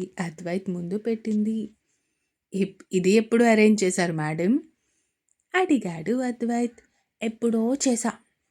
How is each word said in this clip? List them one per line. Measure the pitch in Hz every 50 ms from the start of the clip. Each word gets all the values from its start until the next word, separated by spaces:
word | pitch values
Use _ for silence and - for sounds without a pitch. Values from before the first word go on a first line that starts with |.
| 185 185 - -
అద్వైత్ | 180 170 156 - 180 170 175 190 185 190
ముందు | 180 175 175 170 185 214
పెట్టింది. | 214 240 226 220 226 220 214 214 208 220 220 220 220 214 - _ _ _ _ _ _ _ _ _ _ _ _ _ _ _
"ఇప్-, | - 190 196 190 - - _ _
ఇది | - 185 175 185
ఎప్పుడు | 202 226 220 220 233 233 240
అరేంజ్ | 233 220 214 214 214 214 208
చేశారు | 196 180 180 - 175 175 165
మేడం?" | 156 151 151 160 160 175 190 254 320 - _ _ _ _ _ _ _ _ _ _ _ _ _ _ _ _ _ -
అడిగాడు | 370 381 370 302 226 - 180 165 165 160 180 240 254
అద్వైత్. | 254 247 240 247 233 233 240 233 240 233 240 - _ _ _ _ _ _ _ _
"ఎప్పుడో | 220 226 226 - - 233 220 226 220 233 269
చేశా. | 277 - 269 240 220 - 226 - - _ _ _ _ _ _